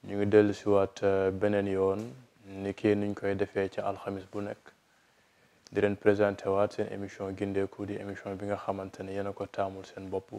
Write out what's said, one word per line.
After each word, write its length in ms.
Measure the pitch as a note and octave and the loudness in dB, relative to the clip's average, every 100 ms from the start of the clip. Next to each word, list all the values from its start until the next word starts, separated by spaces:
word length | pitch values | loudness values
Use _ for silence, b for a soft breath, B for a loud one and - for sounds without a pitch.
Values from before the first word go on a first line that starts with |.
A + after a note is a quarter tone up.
ñu 120 | G2+ G2+ | -6 -2
ngi 100 | G2+ | 6
dellu 280 | G#2+ G#2 | 8 8
si 140 | G2+ G#2 | 2 4
waat, 340 | G2+ G2 - | 4 4 2
euh, 280 | G2+ G2 F#2+ | 2 4 2
beneen 360 | F#2+ G#2 G#2 G2 | 2 2 2 2
yoon 340 | F#2+ F#2+ G2 A2+ C3 B2 _ | 2 2 0 -6 -14 -20 _
ni 300 | G2+ F#2+ G2 | -16 -8 -6
ki 200 | G2 A2 G#2 | 0 2 2
nuñ 180 | G2+ | 2
koy 200 | G2+ G2+ G2 | -2 -2 -2
defee 320 | G2 - F#2+ | -2 0 -2
ci 120 | - | -2
alxamis 440 | G2+ G2 - G2 F#2+ | -4 -4 -6 -8 -8
bu 80 | G#2 | -8
nekk 320 | G2+ - - _ _ b b b b b b b - | -8 -10 -16 _ _ b b b b b b b -6
di 100 | - | 0
leen 160 | G2+ G2+ | 2 4
présenté 520 | G#2+ G2+ G#2 G2 - | 4 4 4 2 0
waat 240 | G2 G#2 | 2 2
seen 160 | - G#2 | 0 -6
émission 400 | G2+ G2 - G2 F#2+ | -6 -10 -8 -8 -4
Gindeeku, 500 | G2+ G2 G2 - G2+ | -2 -2 -2 -6 -8
di 80 | |
émission 400 | G2+ G2+ F#2+ G#2 | -8 -8 -10 -10
bi 120 | F#2+ G2+ | -8 -4
nga 100 | G2+ | -6
xamante 440 | - G2 G2 - | -4 -6 -6 -10
ne 100 | F#2+ | -8
yéen 160 | G2 G2+ | -6 -6
a 40 | |
ko 140 | G2 G2+ | -6 -10
taamul 380 | - G2 F#2+ F#2 | -6 -6 -6 -14
seen 220 | - F#2+ | -14 -6
bopp 220 | F#2+ - | -6 -6